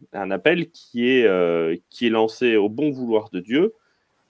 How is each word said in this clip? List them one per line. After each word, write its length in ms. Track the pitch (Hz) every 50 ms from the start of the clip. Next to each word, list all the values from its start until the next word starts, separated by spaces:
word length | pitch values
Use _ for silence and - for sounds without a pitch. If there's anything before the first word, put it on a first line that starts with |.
| - - -
un 180 | 98 98 95
appel 400 | 98 95 - 151 175 175 165 -
qui 380 | - - - - - 120 120 123
est, 160 | 131 127 117
euh, 500 | 104 92 90 90 85 85 82 82 80 85 87 - _
qui 160 | - - 123
est 40 | 117
lancé 460 | 110 113 110 110 - - 127 120 113
au 120 | 107 101 107
bon 220 | 107 123 151 151
vouloir 380 | 139 131 123 117 113 107 107 -
de 100 | - 90
Dieu. 340 | 87 101 120 151 185 220 220 _ _ _ _ _ _ _ _ _ _ _